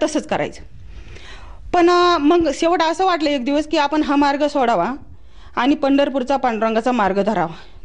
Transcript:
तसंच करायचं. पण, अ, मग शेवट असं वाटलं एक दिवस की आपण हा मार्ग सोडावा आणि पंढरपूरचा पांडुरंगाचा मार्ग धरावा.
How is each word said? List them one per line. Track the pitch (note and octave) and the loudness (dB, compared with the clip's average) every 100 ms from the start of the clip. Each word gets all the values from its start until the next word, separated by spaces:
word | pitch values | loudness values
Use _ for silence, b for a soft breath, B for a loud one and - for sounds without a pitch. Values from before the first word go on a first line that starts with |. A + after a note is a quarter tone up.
तसंच | D4+ D4 - | -2 -2 -2
करायचं. | D#3+ D3+ - - - B B B B B B B B - | -4 -4 -8 -18 -18 B B B B B B B B -2
पण, | F4+ E4+ | 2 4
अ, | F4+ F4 E4+ | 6 4 4
मग | C#4+ E4+ D#4+ | 4 4 2
शेवट | - E4 F4+ | 0 0 2
असं | D#4+ E4 | 0 2
वाटलं | F#4+ F4 D4+ | 0 2 0
एक | C#4+ | 0
दिवस | A#3+ D4 D4+ | 0 -2 0
की | D#4+ | 0
आपण | C#4+ D#4 | 2 0
हा | C4 C#4+ | 2 2
मार्ग | C#4+ C#4+ D4 | 2 2 0
सोडावा | C#4+ A#3 G3 F#3 C#4+ - b b b b - | 2 2 2 0 -4 -12 b b b b -2
आणि | B3+ | 0
पंढरपूरचा | D4+ C4+ C#4 C#4+ C4+ B3 C4+ | 2 2 2 2 0 0 0
पांडुरंगाचा | B3+ G#3+ A3 A3+ B3+ | 0 0 0 0 0
मार्ग | B3 F#3+ G3 | 2 2 2
धरावा. | G3 F#3+ E3 B B B | 0 0 -2 B B B